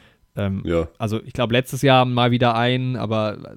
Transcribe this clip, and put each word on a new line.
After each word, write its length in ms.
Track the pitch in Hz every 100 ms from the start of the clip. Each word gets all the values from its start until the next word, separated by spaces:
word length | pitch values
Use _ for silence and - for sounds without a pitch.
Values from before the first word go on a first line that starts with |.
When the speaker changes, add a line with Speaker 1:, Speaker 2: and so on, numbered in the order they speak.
| _ _ _
Speaker 1:
Ähm, 280 | - 101 95 85
Speaker 2:
Ja. 220 | 85 80 -
Speaker 1:
also 240 | 110 110
ich 100 | -
glaub, 180 | - 117
letztes 300 | 120 - 135
Jahr 240 | 139 131
mal 260 | 127 120 120
wieder 240 | 123 123
einen, 420 | 113 123 127 127 127
aber 600 | 110 110 107 101 -